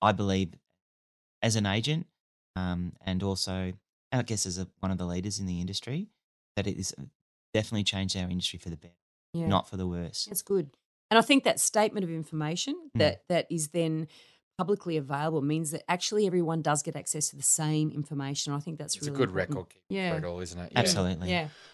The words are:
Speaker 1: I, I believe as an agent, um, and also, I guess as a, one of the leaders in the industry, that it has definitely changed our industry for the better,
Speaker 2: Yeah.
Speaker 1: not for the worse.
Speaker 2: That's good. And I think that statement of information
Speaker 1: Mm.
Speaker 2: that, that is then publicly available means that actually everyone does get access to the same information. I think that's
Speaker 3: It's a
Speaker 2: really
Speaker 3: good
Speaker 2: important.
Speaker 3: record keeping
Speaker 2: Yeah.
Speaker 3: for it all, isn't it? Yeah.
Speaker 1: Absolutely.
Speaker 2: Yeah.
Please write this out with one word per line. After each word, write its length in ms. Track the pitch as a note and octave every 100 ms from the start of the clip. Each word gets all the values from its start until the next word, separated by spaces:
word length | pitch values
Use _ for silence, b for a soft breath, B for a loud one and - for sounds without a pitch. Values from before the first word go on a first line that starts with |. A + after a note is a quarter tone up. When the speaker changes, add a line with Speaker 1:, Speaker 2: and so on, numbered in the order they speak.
Speaker 1:
I, 60 | G#2
I 20 |
believe 400 | G2 G2+ F#2+ F2+ - _ _ _ _ _ _ _ _
as 140 | A2+ A2
an 80 |
agent, 420 | G2+ G#2 C3+ D#3+ - _ _ _ _
um, 380 | F#2 F#2 F2 F2 -
and 220 | F#2+ F#2
also, 500 | G2 F#2+ - F#2 F#2 F#2 _ _ _
I 100 | B2+
guess 220 | A#2+ G#2+
as 140 | F#2+ F2
a, 100 | F2+ _
one 100 | F#2+
of 80 | F2+
the 80 | F2
leaders 320 | F2 G2+ G2+
in 80 | F#2
the 120 | F2
industry, 480 | F2+ G2 - D3+ G#3+ _ _ _ _ -
that 100 | G2+
it 100 | -
has 160 | F#2+ - C#2 _ _ _ _
definitely 300 | G#2+ G#2+ G#2+
changed 300 | G2 G2 F#2+ G2
our 120 | F2+
industry 300 | F2+ - F2+
for 100 | F2
the 80 | E2
better, 160 | F2 _ _ _ _
Speaker 2:
Yeah. 140 | E3+ E3
Speaker 1:
not 220 | G2 -
for 80 | F#2+
the 80 | F#2
worse. 400 | F2 E2+ - -
Speaker 2:
That's 160 | G3
good. 280 | - G3 C#3+ _ _ _ _
And 60 | A3+
I 40 |
think 220 | A3 C4+
that 140 | A#3+ -
statement 440 | - G#3+ G#3+ G#3
of 60 | F3
information 640 | E3 D#3 D#3 D3+ F3 C#4
Speaker 1:
Mm. 240 | F4 D#4 -
Speaker 2:
that, 260 | D3+ - -
that 180 | E3+ -
is 180 | E3+ D3+
then 400 | F3 E3 D#3+ D#3 b b b _ -
publicly 400 | F3+ G3+ F3 D#3
available 420 | C#3 C#3+ D#3 D#3+
means 300 | C#3 D#3 D#3
that 200 | D#3 -
actually 360 | F3+ - G#3+ G3
everyone 340 | F3+ E3 D#3+
does 220 | D3 D3
get 120 | E3
access 360 | D3 - D#3 D3+
to 60 | C#3+
the 60 |
same 480 | - - D#3 D#3 D#3
information. 640 | D3+ D3 C#3+ C#3 C#3+ D3
I 80 | C#3+
think 180 | F3 D#3+
that's 180 | D3 -
Speaker 3:
It's 100 | D3
a 40 |
Speaker 2:
really 80 | C#3
Speaker 3:
good 100 | A2+
Speaker 2:
important. 260 | F#2 E3 C#3
Speaker 3:
record 120 | F2+
keeping 260 | - _ G3
Speaker 2:
Yeah. 160 | F#3
Speaker 3:
for 60 | D#3
it 60 | F2
all, 140 | F2
isn't 180 | F2+ E2+
it? 120 | F2
Yeah. 60 | A#2+
Speaker 1:
Absolutely. 520 | - G2+ F#2 E2 F2+
Speaker 2:
Yeah. 180 | F3 D3+ b b